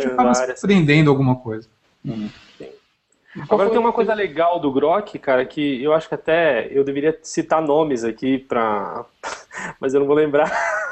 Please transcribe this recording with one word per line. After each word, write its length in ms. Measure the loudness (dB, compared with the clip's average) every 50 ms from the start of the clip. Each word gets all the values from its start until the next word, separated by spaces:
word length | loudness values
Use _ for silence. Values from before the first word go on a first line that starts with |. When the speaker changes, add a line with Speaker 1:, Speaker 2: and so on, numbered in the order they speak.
| -4
Speaker 1:
acompanhando 140 | -2 0 2
Speaker 2:
acaba 180 | 2 4 2 2
Speaker 1:
a 40 |
área, 140 | 0 -2 -4
sim. 100 | -2 0
Speaker 2:
aprendendo 440 | 2 4 4 4 6 6 6 6 6
alguma 260 | 4 4 4 2 0
coisa. 320 | 0 -2 -8 -10 -10 -12 _ _ _ _ _ _ _ -12
Speaker 3:
Uhum. 240 | -10 -8 -8 -10 -10 -12 -16 -20 -20 _ -20
Speaker 1:
Sim. 60 | -20 -20 -20 -20 _ _ _ _ _ _ _ _ _ _ -18
Speaker 3:
E 100 | -14 -4
qual 140 | 0 0 2
Speaker 1:
Agora 80 | 2 2
Speaker 3:
foi 20 |
Speaker 1:
tem 80 | 2 2
uma 120 | 0 0
Speaker 3:
o 20 |
Speaker 1:
coisa 200 | 0 0 0 0
legal 460 | 0 -2 -4 -4 -2 0 0 0 0 0
do 140 | -2 -2
Grok, 440 | 0 2 2 2 2 0 -2 -6 -10 -6
cara, 260 | -2 0 0 0 0
que 340 | -2 -4 -4 -4 -2 -2 -2
eu 120 | 0 2 2
acho 140 | 0 0 -4
que 80 | -8
até 500 | -6 -2 0 2 2 2 2 2 0 -2 0 0
eu 60 | 0
deveria 340 | 0 0 -2 -2 0 0 -2 -2
citar 400 | -8 -8 -6 -6 -2 0 0 0
nomes 400 | 2 2 2 2 2 0 -2 -2
aqui 360 | -4 -4 -6 -4 -2 -2 -2 -2
pra, 680 | -2 -4 -2 -2 0 0 -2 -2 -4 -6 -10 -12 -14 -16 _ _
<laughs> 560 | -14 -12 -12 -14 -16 _ -16 -14 -14 -14 -10 -6
mas 140 | -4 0 0
eu 60 | 2
não 60 | 2 2
vou 80 | 2
lembrar. 340 | 2 2 2 2 0 0 0
<laughs> 400 | -2 -4 -4 -4 -4 -6 -6 -6